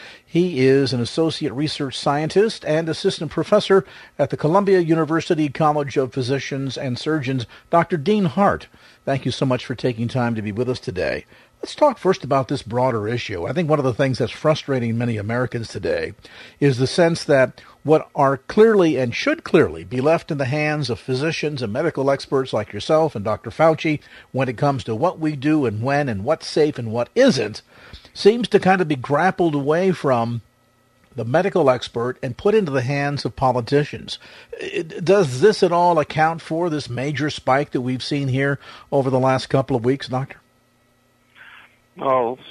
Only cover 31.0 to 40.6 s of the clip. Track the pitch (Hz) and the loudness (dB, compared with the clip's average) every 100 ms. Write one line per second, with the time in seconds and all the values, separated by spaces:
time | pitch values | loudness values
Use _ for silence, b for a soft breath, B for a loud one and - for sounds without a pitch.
31 | _ 120 113 156 190 180 139 123 - 120 | _ -10 -2 0 2 2 4 2 -2 -4
32 | 123 - 135 117 202 220 170 135 123 143 | -4 -4 -8 -2 2 2 2 -2 -2 -2
33 | 143 143 135 - 135 123 117 143 147 - | -2 -4 -6 -2 0 0 2 0 0 -8
34 | 101 - B B B - - 359 160 - | -14 -16 B B B -12 -8 -6 -8 -6
35 | 165 202 147 127 202 202 180 175 175 165 | 2 4 4 4 4 4 2 4 4 4
36 | 143 156 160 165 - 160 175 151 123 120 | 0 0 0 0 -6 -2 -2 -2 -6 -6
37 | 143 139 147 - - 135 151 143 127 127 | -4 -4 -4 -4 0 0 0 -4 -2 -4
38 | - 143 139 131 139 139 B B B 139 | -4 -4 -2 0 0 -2 B B B 0
39 | 131 127 131 131 - 135 131 127 120 135 | 2 2 2 0 0 -2 0 0 0 -2
40 | - 127 135 - _ _ | -2 -6 -6 -12 _ _